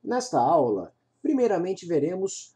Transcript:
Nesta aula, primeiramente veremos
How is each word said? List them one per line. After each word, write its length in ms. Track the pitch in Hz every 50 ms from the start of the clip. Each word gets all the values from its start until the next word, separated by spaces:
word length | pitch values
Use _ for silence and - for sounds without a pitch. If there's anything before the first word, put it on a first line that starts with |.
| _
Nesta 380 | - 233 254 226 - - 135
aula, 520 | 120 131 175 160 131 120 107 95 87 - _ _ _ _ _ _ -
primeiramente 640 | - 302 262 247 220 202 170 175 185 190 - -
veremos 640 | 170 170 143 139 160 - 98 190 - - - - - _